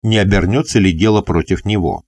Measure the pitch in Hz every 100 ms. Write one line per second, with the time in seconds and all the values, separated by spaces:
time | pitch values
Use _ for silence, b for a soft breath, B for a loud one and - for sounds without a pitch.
0 | 113 110 98 101 92 123 156 117 95 80
1 | 107 107 - 82 76 87 - 104 85 -